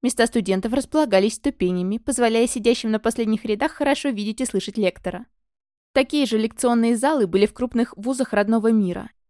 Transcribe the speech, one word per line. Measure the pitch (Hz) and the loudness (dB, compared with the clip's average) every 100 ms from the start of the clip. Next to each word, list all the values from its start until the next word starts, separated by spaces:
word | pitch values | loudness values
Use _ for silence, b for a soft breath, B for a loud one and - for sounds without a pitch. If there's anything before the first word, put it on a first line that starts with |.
Места | 247 - 233 | -2 2 2
студентов | 240 185 190 220 | 2 0 -2 0
располагались | 254 269 311 294 190 202 - | -2 0 0 2 4 2 0
ступенями, | 285 - 180 180 185 220 | -6 -2 -2 0 -2 -4
позволяя | - 247 233 226 240 | -4 0 2 2 0
сидящим | 254 220 226 220 | 0 0 0 0
на | 214 | -2
последних | 233 233 220 220 226 | -2 -2 -2 -2 -2
рядах | 214 - | -2 -2
хорошо | - 285 269 285 | -2 0 0 -2
видеть | 214 208 220 | -4 -6 -4
и | 247 | -4
слышать | 196 202 214 | -4 -4 -2
лектора. | 190 - 180 175 240 _ _ _ _ _ _ | -2 -2 -10 -10 -14 _ _ _ _ _ _
Такие | - 254 294 262 | -2 0 0 0
же | 220 | 0
лекционные | 220 - 247 240 233 233 | -2 0 0 2 2 2
залы | 269 311 196 | 0 0 2
были | 190 208 | 2 2
в | |
крупных | - 240 233 233 - | 0 -4 -2 -2 -4
вузах | 220 262 254 | -6 -4 0
родного | 202 208 226 220 | 0 2 2 2
мира, | 220 190 175 220 _ _ | 2 2 -4 -12 _ _